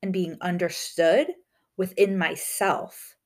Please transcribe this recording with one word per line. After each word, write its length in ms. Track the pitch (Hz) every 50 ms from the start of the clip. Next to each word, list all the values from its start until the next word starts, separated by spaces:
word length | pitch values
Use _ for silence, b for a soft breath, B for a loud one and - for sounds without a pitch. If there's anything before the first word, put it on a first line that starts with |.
and 100 | - 196
being 260 | 185 190 180 165 160 -
understood 840 | - 180 175 175 180 170 170 - - - - - 170 165 170 240 302 - 359 - _ _ _ _ _ _ _ -
within 400 | 190 185 - - 202 196 196 190
myself. 960 | 170 156 160 - - - - - 202 190 156 - - - - - - - _ _ _